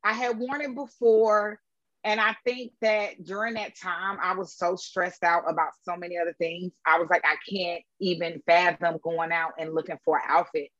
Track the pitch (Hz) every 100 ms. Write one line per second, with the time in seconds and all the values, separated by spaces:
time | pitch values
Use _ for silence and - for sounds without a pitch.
0 | 208 226 247 226 247 285 294 247 277 _
1 | 233 220 220 208 208 214 _ _ _ _
2 | 214 214 214 226 - 247 240 _ 220 214
3 | 202 - 175 196 220 226 208 - 185 170
4 | 190 196 180 185 180 - 175 185 - 190
5 | 180 - 170 170 165 165 156 - - 175
6 | 175 175 170 165 165 170 180 _ - 165
7 | 165 175 - 156 - 202 175 170 _ _
8 | 190 170 170 165 - 170 180 170 170 165
9 | 165 165 165 165 160 - 160 160 156 156
10 | - 151 - 156 156 160 143 _